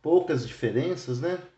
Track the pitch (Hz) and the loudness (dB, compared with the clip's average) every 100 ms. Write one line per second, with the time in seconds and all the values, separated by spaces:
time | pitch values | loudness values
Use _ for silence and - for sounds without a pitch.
0 | 151 180 180 143 117 - 117 107 170 180 | 4 4 4 -2 -2 -4 0 0 0 -4
1 | - 123 160 180 - | -4 -4 -2 -4 -8